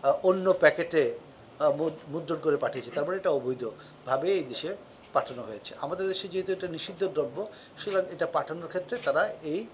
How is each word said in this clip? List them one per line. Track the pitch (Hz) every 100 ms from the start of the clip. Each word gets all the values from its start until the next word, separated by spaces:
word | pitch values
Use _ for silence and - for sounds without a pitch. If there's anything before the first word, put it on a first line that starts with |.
আহ, | 139 143 185
অন্য | 190 185
প্যাকেটে, | 180 151 160 165 160 123 - - - - -
আহ, | 151 143
মুদ-, | 160 156 -
মুদ্রণ | 156 156 160
করে | 160 143
পাঠিয়েছে, | 123 127 120 147
তার | 151
মানে | 185
এটা | 185
অবৈধভাবে | 139 127 127 117 - - - - 135 175
এই | 196
দেশে | 135 117 156 202 - - -
পাঠানো | 139 - 123
হয়েছে। | 110 107 - -
আমাদের | 143 180 190
দেশে | 185 190
যেহেতু | 180 185
এটা | 185 180
নিষিদ্ধ | 160 - 190 196
দ্রব্য, | 151 139 - 214 - - -
সুতরাং | - 190 185
এটা | 170 170
পাঠানোর | 156 - 165 165
ক্ষেত্রে | 185 180 247 147
তারা | 143 214 214
এই | 156 165 226